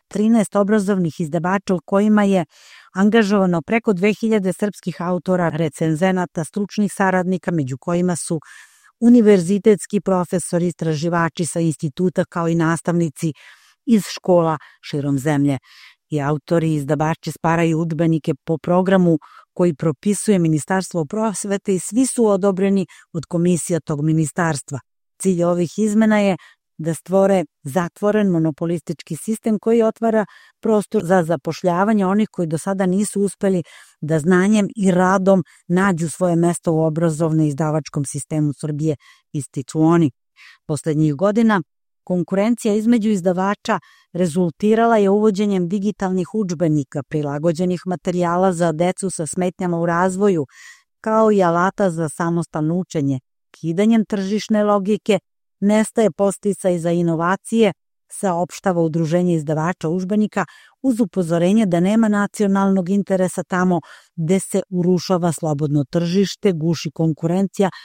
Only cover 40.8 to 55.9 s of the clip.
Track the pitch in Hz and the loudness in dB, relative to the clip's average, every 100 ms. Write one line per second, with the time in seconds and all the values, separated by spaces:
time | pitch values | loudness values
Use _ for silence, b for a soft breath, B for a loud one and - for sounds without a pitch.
40.8 | 165 151 156 139 196 208 226 202 - _ | -4 0 0 0 0 2 2 2 -2 _
41.8 | _ _ - 180 165 190 214 233 226 208 | _ _ -6 -4 -2 -2 0 -2 -2 0
42.8 | 220 240 214 202 175 175 190 208 - 190 | 2 2 2 0 0 0 -2 -4 -4 -4
43.8 | b b b 175 180 156 175 - 208 220 | b b b -4 -2 0 -2 0 0 2
44.8 | 233 220 196 202 220 190 208 190 175 208 | 4 4 4 4 2 2 0 0 -2 -2
45.8 | 202 190 190 185 170 220 190 160 165 151 | -4 -4 -2 -2 -2 -4 -4 -2 0 0
46.8 | 135 147 - 151 147 147 165 156 180 180 | -2 -6 -6 -6 -4 -2 -2 -2 -2 -4
47.8 | 185 180 - 180 175 175 190 165 170 156 | -6 -6 -4 -2 -2 0 0 2 -2 0
48.8 | 175 - 190 - 156 - 180 - 185 170 | -2 -2 -6 -6 -8 -4 -4 -4 -4 -2
49.8 | 170 170 185 185 202 170 131 B B B | -2 0 0 0 0 0 -2 B B B
50.8 | B _ 220 220 220 202 175 170 185 - | B _ -2 2 4 4 2 2 0 0
51.8 | 196 165 156 - 170 170 156 160 156 175 | -2 0 -4 -4 -2 -2 -2 -4 -2 -2
52.8 | 175 165 139 135 - _ _ - 160 170 | -4 -4 -2 -2 -6 _ _ -10 -6 0
53.8 | 220 226 202 214 190 208 - 214 208 208 | 2 2 2 -4 -4 -4 -2 0 2 0
54.8 | 190 208 - 196 - _ _ _ 196 214 | 0 -2 0 -2 -2 _ _ _ 2 2
55.8 | 214 | 2